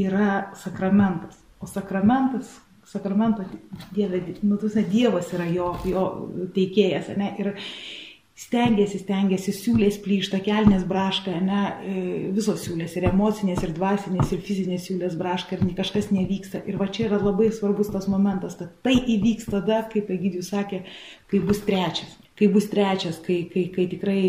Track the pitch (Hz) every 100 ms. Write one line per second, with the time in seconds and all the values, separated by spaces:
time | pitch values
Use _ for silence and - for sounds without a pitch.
0 | 190 190 208 196 - - 190 180 190 196
1 | 196 165 - - _ - - 196 196 190
2 | 202 262 262 247 - - _ - - 202
3 | 196 196 226 214 185 - - - - 185
4 | 190 180 165 - 202 202 214 220 175 214
5 | 240 180 170 175 170 180 175 175 190 185
6 | 185 - - - 180 196 185 196 190 156
7 | - 202 202 - 202 202 - - - -
8 | - - _ - - 240 240 208 196 185
9 | - 196 196 185 208 196 - 226 202 202
10 | 185 202 180 190 196 214 214 190 170 185
11 | 190 185 190 170 190 202 196 - 185 190
12 | 180 170 190 196 208 160 - 170 - 180
13 | 180 190 214 208 196 180 175 156 190 202
14 | 185 185 - 180 - 190 185 180 - 185
15 | 180 165 180 185 - 185 185 185 190 208
16 | 208 196 180 196 - - - 202 196 -
17 | 220 202 196 190 220 220 202 196 208 190
18 | 196 190 202 185 170 - 170 - 247 254
19 | 247 220 220 208 - 202 202 220 220 214
20 | 202 185 190 180 180 202 196 185 - -
21 | - - - 202 190 202 - 196 170 -
22 | - - - - 208 202 202 202 196 190
23 | 175 160 - 175 175 190 175 - 180 175
24 | 202 196